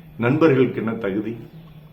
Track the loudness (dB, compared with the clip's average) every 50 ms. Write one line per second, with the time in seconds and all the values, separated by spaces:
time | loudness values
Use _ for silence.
0 | -20 -16 -6 -2 0 0 2 4 4 4 6 4 2 2 0 -4 -4 -4 -4 -4
1 | -4 -4 -4 -4 -4 -6 -8 -10 -14 -18 -20 -20 -20 -20 -20 -20 -20 -20